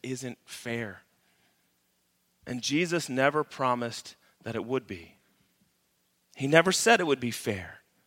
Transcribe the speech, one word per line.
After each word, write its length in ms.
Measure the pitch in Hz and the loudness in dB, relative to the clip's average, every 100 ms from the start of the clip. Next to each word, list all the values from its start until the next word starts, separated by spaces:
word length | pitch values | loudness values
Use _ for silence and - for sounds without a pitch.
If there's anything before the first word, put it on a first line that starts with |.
isn't 340 | 127 127 127 - - | -10 -8 -8 -12 -16
fair. 560 | - 120 117 107 92 _ _ _ _ _ _ _ _ _ _ _ _ _ _ - | -12 -8 -6 -6 -12 _ _ _ _ _ _ _ _ _ _ _ _ _ _ -10
And 160 | 120 | -6
Jesus 480 | 123 147 175 170 - | -2 0 2 0 0
never 340 | 127 143 151 | 2 2 2
promised 720 | 147 - 127 123 117 - - - _ _ | -4 -2 0 0 -2 -8 -14 -20 _ _
that 120 | 113 110 | -8 -6
it 80 | |
would 240 | 110 131 107 | -4 -4 -4
be. 280 | 90 80 _ _ _ _ _ _ _ _ _ _ _ _ - | -12 -14 _ _ _ _ _ _ _ _ _ _ _ _ -6
He 120 | 139 | 4
never 240 | 160 185 | 6 6
said 300 | - 226 233 | 4 6 4
it 60 | 165 | 4
would 120 | 139 | 2
be 120 | 123 | 0
fair. 500 | - 120 98 87 - _ _ | -4 -4 -4 -8 -16 _ _